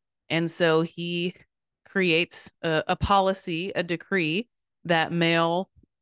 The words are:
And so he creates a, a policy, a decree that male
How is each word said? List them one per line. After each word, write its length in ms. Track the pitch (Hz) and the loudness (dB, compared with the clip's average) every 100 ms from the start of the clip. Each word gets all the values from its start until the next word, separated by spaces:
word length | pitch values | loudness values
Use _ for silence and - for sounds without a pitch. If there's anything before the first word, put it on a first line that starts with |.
| _ _ - | _ _ -4
And 200 | 160 165 | -2 -2
so 320 | - 170 160 | 0 2 2
he 540 | 165 - 175 175 175 - _ _ _ _ _ | 0 -6 -6 -4 -4 -8 _ _ _ _ _
creates 680 | 196 185 160 170 - - _ | 0 2 2 0 -6 -10 _
a, 220 | 170 156 - | -2 -2 0
a 80 | 180 | -2
policy, 760 | - 202 190 190 - 160 190 - | 2 2 2 -2 -4 -6 -6 -6
a 80 | |
decree 640 | 175 170 - 190 160 170 240 _ _ _ 165 | -4 -6 -4 -2 0 -2 -6 _ _ _ 0
that 260 | 165 160 | 0 0
male 580 | 170 165 165 165 170 196 _ _ _ | 0 2 2 2 0 -6 _ _ _